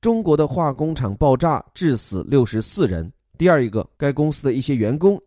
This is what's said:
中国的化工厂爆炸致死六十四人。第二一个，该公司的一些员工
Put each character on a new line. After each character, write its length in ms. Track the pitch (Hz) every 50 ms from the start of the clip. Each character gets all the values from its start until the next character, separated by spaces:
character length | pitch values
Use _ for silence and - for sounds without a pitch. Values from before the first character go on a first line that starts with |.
中 220 | - 226 233 226
国 140 | 214 180 151
的 100 | 151 151
化 260 | 143 131 180 165 147
工 220 | 131 120 151 160 160
厂 180 | - 131 101 101
爆 200 | - 156 143 131
炸 240 | 127 175 165 151 - - _ _
致 220 | - 180 160 127
死 280 | 113 - - 98 92 - -
六 180 | 139 139 123
十 160 | 107 - 110
四 240 | 110 - - 196 175
人。 260 | 107 92 82 80 87 - _ _ _ _
第 140 | - 165 180
二 140 | 170 147 127
一 40 | 113
个， 160 | 95 110 92 _ _
该 160 | _ 147 143
公 180 | 135 135 151 151
司 140 | 147 - -
的 80 | 139
一 80 | 117 131
些 160 | 127 - 143
员 200 | 120 113 107 127
工 240 | 139 160 196 202 175 _